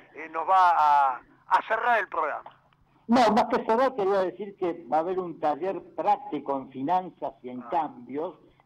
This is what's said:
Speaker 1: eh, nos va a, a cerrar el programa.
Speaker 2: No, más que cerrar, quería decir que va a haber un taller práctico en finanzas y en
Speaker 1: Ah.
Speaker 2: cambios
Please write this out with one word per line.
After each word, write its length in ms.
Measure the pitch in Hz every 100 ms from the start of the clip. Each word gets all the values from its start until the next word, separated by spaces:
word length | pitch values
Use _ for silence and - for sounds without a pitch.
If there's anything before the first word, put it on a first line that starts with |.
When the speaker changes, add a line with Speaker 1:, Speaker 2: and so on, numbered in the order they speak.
| -
Speaker 1:
eh, 140 | 139 160
nos 160 | 160 160
va 240 | 190 180 160 151 143 139 120
a, 40 | - _ -
a 140 | 180 -
cerrar 320 | 220 233 233
el 100 | 185
programa. 420 | 170 156 117 - - _ _ _ _ -
Speaker 2:
No, 200 | 240 220
más 160 | 208 226
que 180 | 240
cerrar, 300 | 233 226 262
quería 260 | 254 190 196
decir 340 | 185 - 202 -
que 260 | 175 160 170
va 60 | 151
a 20 |
haber 180 | 165 185
un 220 | 180 147
taller 420 | 156 143 185 180 -
práctico 640 | - 170 202 - 147 135 139
en 120 | 131
finanzas 600 | 131 143 185 185 - 147 -
y 60 | 123
en 140 | 127
Speaker 1:
Ah. 60 | 120
Speaker 2:
cambios 640 | 165 151 127 120 139 175 - _ _